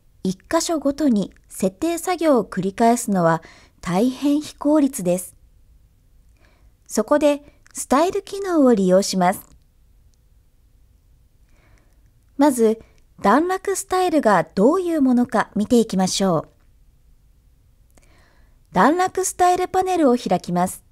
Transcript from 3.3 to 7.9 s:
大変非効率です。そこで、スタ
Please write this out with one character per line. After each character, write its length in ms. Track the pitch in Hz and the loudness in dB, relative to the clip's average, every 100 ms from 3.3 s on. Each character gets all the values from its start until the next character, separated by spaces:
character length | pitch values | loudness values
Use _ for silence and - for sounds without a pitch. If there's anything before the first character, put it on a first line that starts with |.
| 165 - - _ _ | 0 -4 -20 _ _
大 300 | - 180 254 | -6 -2 -2
変 280 | 254 277 285 | -2 -2 -2
非 160 | 294 - | -4 -6
効 240 | 294 311 | 0 2
率 240 | 269 - | 0 -2
で 140 | 180 180 | -4 -4
す。 180 | - - _ _ _ _ _ _ _ _ _ _ _ _ _ _ - | -6 -20 _ _ _ _ _ _ _ _ _ _ _ _ _ _ -10
そ 180 | - | -6
こ 140 | 214 294 | -2 0
で、 400 | 294 285 - _ _ - | 2 0 -6 _ _ -16
ス 80 | |
タ 200 | - | -2